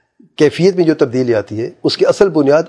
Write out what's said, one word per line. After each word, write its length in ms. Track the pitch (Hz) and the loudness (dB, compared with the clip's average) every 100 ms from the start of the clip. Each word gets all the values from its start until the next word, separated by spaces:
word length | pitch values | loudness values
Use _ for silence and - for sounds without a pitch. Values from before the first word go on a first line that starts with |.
| _ _ _ - | _ _ _ 0
کیفیت 380 | 151 - 185 | 0 2 0
میں 100 | 180 | 2
جو 100 | 160 | 0
تبدیلی 400 | 156 139 123 123 | 0 -2 -2 -2
آتی 280 | 110 - 107 | -2 -4 -8
ہے، 80 | 120 - | -10 -6
اس 120 | 156 - | -4 0
کی 100 | 180 | 0
اصل 220 | - 202 | 2 2
بنیاد، 340 | 156 139 151 | 2 2 0